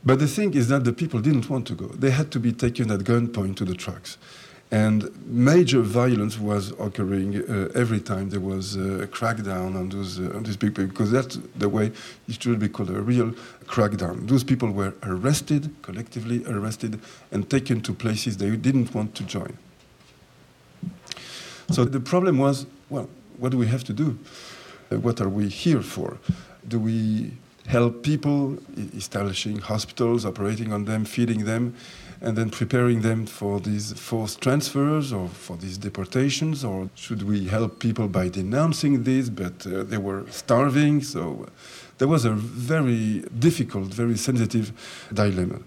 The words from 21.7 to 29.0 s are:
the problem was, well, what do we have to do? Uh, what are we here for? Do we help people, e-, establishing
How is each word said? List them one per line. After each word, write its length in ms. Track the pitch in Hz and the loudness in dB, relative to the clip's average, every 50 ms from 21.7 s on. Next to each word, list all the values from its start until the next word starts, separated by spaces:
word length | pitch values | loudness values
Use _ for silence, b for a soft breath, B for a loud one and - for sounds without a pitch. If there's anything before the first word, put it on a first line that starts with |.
| 165 - 120 | 2 2 2
the 160 | 120 127 139 | 2 2 -2
problem 380 | 127 - 175 180 180 185 160 | -2 2 2 4 4 4 4
was, 280 | 131 139 139 139 131 131 - - - - _ | 4 4 4 2 0 -4 -12 -18 -20 -12 _
well, 200 | 139 135 107 - - - - - - | -6 -6 -6 -8 -14 -20 -20 -20 -10
what 140 | - 123 131 | -4 -2 0
do 60 | 131 | 2
we 100 | 127 117 | 2 2
have 160 | 107 120 131 123 | 2 2 -2 -2
to 80 | - 104 | -6 -2
do? 240 | 110 156 151 120 - B B B B B B B B B B B B B - | 0 0 0 0 -4 B B B B B B B B B B B B B -4
Uh, 100 | 104 104 | -4 0
what 200 | 110 120 117 - | 0 0 0 2
are 80 | 101 | 0
we 220 | 98 95 104 104 98 | 0 0 0 0 -2
here 320 | 92 - - 175 156 117 | -2 0 2 4 4 4
for? 360 | - - - - - - - - B B B B B B B B - | 2 -4 -6 -6 -6 -6 -8 -8 B B B B B B B B -10
Do 140 | 113 113 117 | -4 -2 0
we 540 | 110 113 113 113 110 110 107 107 113 107 123 123 - - _ _ - | 0 0 0 0 0 0 0 0 -2 -6 -10 -16 -20 -20 _ _ -4
help 380 | 110 127 120 120 120 117 - - | 0 4 4 4 4 2 0 0
people, 540 | 147 156 - - 147 143 143 139 135 139 - - - - | 0 0 2 2 2 2 2 0 0 -4 -6 -10 -12 -8
e-, 100 | - 104 98 - | -8 -8 -8 -8
establishing 640 | 101 | -10